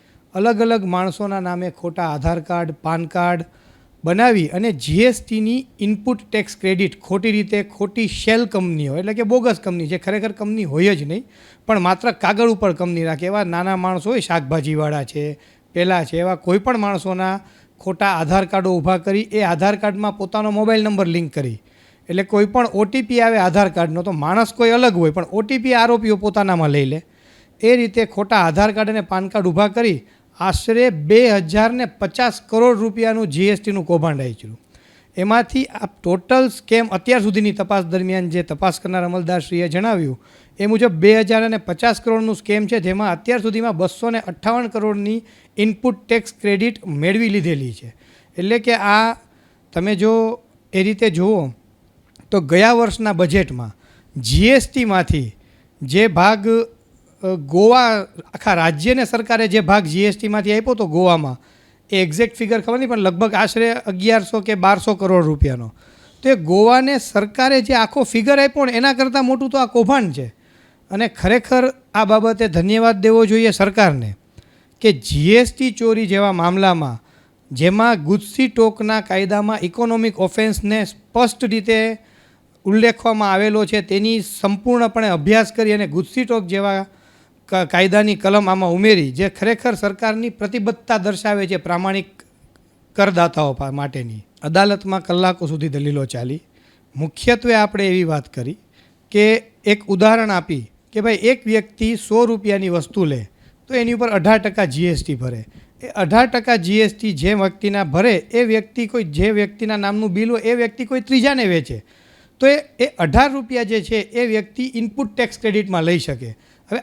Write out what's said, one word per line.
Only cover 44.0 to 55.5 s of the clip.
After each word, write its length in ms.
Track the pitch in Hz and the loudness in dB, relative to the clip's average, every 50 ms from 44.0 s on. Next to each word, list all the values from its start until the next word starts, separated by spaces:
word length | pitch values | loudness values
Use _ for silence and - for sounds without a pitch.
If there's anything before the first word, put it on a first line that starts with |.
| 233 233 | -6 -4
ને 100 | 233 226 | -4 -4
અઠ્ઠાવન 480 | - - 165 - - 220 233 247 240 220 | -6 -8 -12 -6 -4 -2 -2 -2 -2 -4
કરોડની 540 | - 220 208 214 208 202 202 208 220 226 220 _ _ _ _ _ - | -4 -4 -2 -2 -2 -2 -4 -4 -4 -6 -6 _ _ _ _ _ -4
ઇનપુટ 520 | - 208 220 202 - - 254 202 - _ - | 0 0 0 0 0 -2 -2 -2 -2 _ -2
ટેક્સ 240 | 226 233 220 - - _ | -2 -2 -2 -4 -14 _
ક્રેડિટ 460 | - 208 202 190 220 240 214 - - | -2 -2 0 2 0 -2 -2 -4 -10
મેળવી 420 | 196 147 143 151 180 196 226 233 220 | -8 -6 -2 0 0 0 0 0 0
લીધેલી 440 | 202 208 151 175 160 139 135 123 110 | 0 0 0 -2 -2 -4 -4 -8 -10
છે. 240 | - - 117 - _ _ _ _ _ _ _ - - | -12 -16 -20 -20 _ _ _ _ _ _ _ -10 -6
એટલે 200 | 175 202 233 240 | -4 -2 -2 -2
કે 160 | 214 240 233 | 0 0 -2
આ 380 | 220 196 202 208 214 226 226 233 - _ _ _ _ _ _ _ _ _ _ - | 0 2 2 2 4 2 2 -2 -6 _ _ _ _ _ _ _ _ _ _ -6
તમે 220 | 175 180 208 214 | -4 -2 -2 0
જો 460 | 185 202 220 226 226 226 220 233 - _ _ _ _ _ _ - | 2 2 2 2 2 2 0 -4 -8 _ _ _ _ _ _ -2
એ 100 | 190 190 | 0 0
રીતે 280 | 208 214 202 233 214 | 0 0 0 0 0
જુઓ 380 | 160 165 180 202 220 190 151 131 117 _ _ _ _ _ _ _ _ _ _ _ _ _ - - | 0 0 0 2 2 0 0 -4 -8 _ _ _ _ _ _ _ _ _ _ _ _ _ -10 -2
તો 100 | - 196 | -2 -2
ગયા 320 | 160 135 165 180 208 226 240 | 0 2 2 4 4 4 4
વર્ષના 400 | 233 233 214 - - 220 214 196 | 4 2 0 -2 -4 -4 -4 0
બજેટમાં 640 | 165 185 160 147 196 175 131 143 123 120 110 - _ _ _ _ _ _ _ - 147 | 0 0 2 2 0 0 0 -4 -10 -10 -12 -14 _ _ _ _ _ _ _ -12 -10
જી 260 | 120 110 139 165 202 | -4 0 2 4 6
એસ 220 | 226 269 262 - - | 6 6 6 4 0
ટીમાંથી 680 | - 262 240 214 196 185 170 - - 147 127 110 - _ _ _ | -4 -2 -2 0 0 0 0 0 0 -2 -2 -4 -8 _ _ _